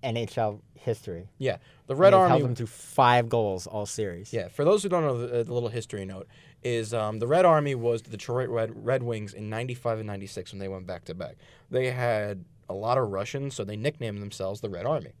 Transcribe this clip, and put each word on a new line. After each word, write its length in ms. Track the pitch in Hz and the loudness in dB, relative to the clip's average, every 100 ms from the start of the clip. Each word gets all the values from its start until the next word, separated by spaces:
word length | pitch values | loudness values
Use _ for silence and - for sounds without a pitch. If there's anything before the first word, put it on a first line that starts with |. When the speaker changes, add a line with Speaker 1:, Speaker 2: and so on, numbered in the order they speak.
Speaker 1:
N 140 | 127 117 | -2 -4
H 220 | 113 - | -4 -2
L 240 | 110 104 _ | -2 -2 _
history. 540 | - - 113 - 85 92 _ | -10 -4 -4 -6 -12 -12 _
Speaker 2:
Yeah, 200 | 131 90 - - - | -4 -4 -8 -20 -8
the 80 | |
Red 200 | 135 190 | 6 8
Speaker 1:
And 0 | |
they've 60 | 196 | 10
Speaker 2:
Army 180 | 180 160 | 8 6
Speaker 1:
held 40 | |
them 120 | 131 120 | 4 -2
to 100 | 117 | -6
five 640 | - - - 123 123 117 | -10 -4 6 8 8 6
goals 380 | 117 104 92 - | 2 2 -2 -4
all 180 | 107 104 | -6 -6
series. 460 | - 104 85 - | -4 -6 -6 -6
Speaker 2:
Yeah, 160 | 117 90 | -6 -6
for 160 | - | 0
those 180 | 147 208 | 4 4
who 60 | 190 | 2
don't 140 | 180 | 0
know, 160 | 156 120 120 | 0 -2 -2
the, 140 | 120 | -2
uh, 20 | |
the 100 | 113 | -2
little 160 | 123 117 | -2 -2
history 360 | 117 - 104 | -6 -8 -8
note 220 | 95 95 - - - _ | -8 -10 -16 -20 -20 _
is, 320 | 123 117 110 | -2 -2 -2
um, 240 | 113 107 110 | -2 -2 -2
the 80 | 120 | 2
Red 180 | 160 | 6
Army 300 | 180 156 143 | 6 6 2
was 280 | 131 117 117 | 0 0 0
the 80 | - | -4
Detroit 380 | 113 - 123 127 | -14 -4 -4 -2
Red, 360 | 117 113 110 | -2 -4 -4
Red 180 | 110 131 | -2 -2
Wings 320 | 120 110 104 | -2 -6 -8
in 160 | 101 104 | -10 -8
ninety-five 480 | 110 127 123 120 110 | -6 -6 -4 -4 -4
and 80 | 107 | -4
ninety-six 460 | 101 98 - 90 | -8 -10 -10 -12
when 60 | 98 | -10
they 100 | 98 | -8
went 180 | 95 90 | -8 -8
back 180 | 90 - | -10 -10
to 80 | |
back. 220 | 87 76 - - - _ | -10 -10 -14 -20 -20 _
They 200 | 127 127 | -2 -2
had 540 | 123 120 110 104 98 85 _ _ | -2 0 0 -2 -6 -12 _ _
a 60 | |
lot 220 | 95 107 131 | -6 0 2
of 120 | 113 | 2
Russians, 440 | 98 104 139 139 | -2 -4 -6 -8
so 100 | - | -6
they 120 | 101 107 | -8 -4
nicknamed 460 | 127 156 117 101 | -6 -4 -8 -8
themselves 380 | 101 - 95 104 | -10 -8 -6 -6
the 100 | - | -8
Red 160 | 87 107 | -6 -4
Army. 260 | 156 80 - | -4 -6 -18